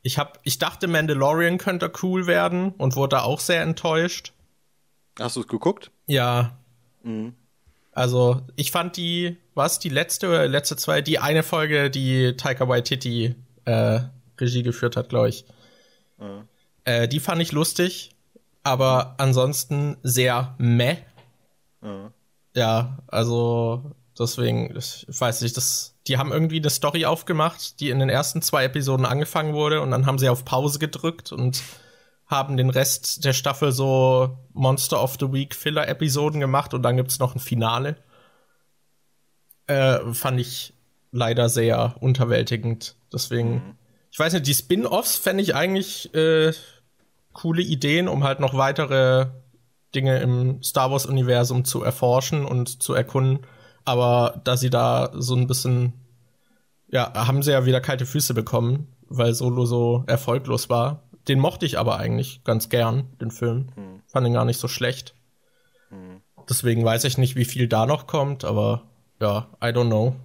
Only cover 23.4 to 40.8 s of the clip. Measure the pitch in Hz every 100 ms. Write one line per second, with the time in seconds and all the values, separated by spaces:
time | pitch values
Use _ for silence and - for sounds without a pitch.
23.4 | 117 117 117 120 143 - _ - 117 -
24.4 | 120 117 113 - 123 - - 135 123 113
25.4 | 117 123 - - - _ - 127 139 156
26.4 | 160 160 151 - 147 165 160 160 - 160
27.4 | 156 - - - 147 127 135 127 147 165
28.4 | - 147 131 147 135 131 127 131 151 165
29.4 | 156 151 151 156 139 123 135 135 131 123
30.4 | - 131 147 143 156 139 165 165 - -
31.4 | 123 127 - - - _ _ _ _ 143
32.4 | 139 135 131 131 135 - - - 139 131
33.4 | 143 135 147 131 135 131 131 127 131 127
34.4 | - - 131 135 - 143 131 - 139 135
35.4 | 139 - 151 151 147 131 156 135 147 151
36.4 | 139 135 139 131 123 127 131 - 127 123
37.4 | - 117 113 117 139 151 _ _ _ _
38.4 | _ _ _ _ _ _ _ _ _ _
39.4 | _ _ - 139 131 123 113 117 139 127
40.4 | 123 - - _